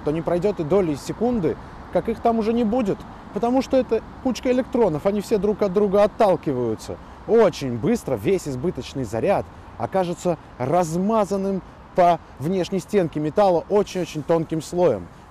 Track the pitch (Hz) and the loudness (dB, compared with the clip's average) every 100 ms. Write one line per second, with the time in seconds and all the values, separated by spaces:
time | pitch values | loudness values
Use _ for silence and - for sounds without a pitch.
0 | 151 160 160 175 202 180 151 196 175 139 | -4 -2 -2 0 0 -2 0 2 2 -2
1 | - 151 233 240 156 104 - - - 180 | -8 -2 -2 0 -2 -4 -10 -18 -4 -4
2 | 233 220 233 226 214 233 220 247 202 156 | -2 -2 0 0 0 0 0 0 0 -4
3 | - - - - 233 262 - 262 247 220 | -8 -18 -10 -4 0 0 2 0 2 -4
4 | - - 262 226 254 247 254 240 208 147 | -4 -6 -4 -2 0 0 0 2 2 2
5 | 202 208 - 214 208 202 202 180 208 202 | 0 -2 0 0 0 0 0 2 2 4
6 | 208 - 220 254 160 127 120 107 - 90 | 2 4 4 4 0 -2 -2 -4 -8 -12
7 | - - - 226 208 - 139 117 147 233 | -14 -14 2 6 6 2 -4 -2 0 0
8 | - 120 120 190 147 127 165 151 - 143 | -2 -2 0 0 -2 -4 -4 -6 -8 -6
9 | 117 110 156 170 - - - - 117 190 | -4 -2 0 0 -2 -14 -18 -8 -2 0
10 | 175 175 180 160 - - 123 175 165 170 | -2 -2 -2 -4 -8 -6 0 0 2 0
11 | 196 226 196 196 196 190 - - - - | 0 2 0 -2 -2 -4 -8 -20 -4 4
12 | 175 170 - - 139 190 165 190 - 202 | 4 4 -2 -8 -2 -2 -2 -4 0 0
13 | 170 156 151 175 202 170 - 202 190 185 | 0 -2 -2 2 4 4 2 0 0 -4
14 | 160 156 139 165 160 160 - 175 175 104 | -6 -6 0 0 0 -4 -4 2 2 2
15 | 85 - - | -6 -18 -12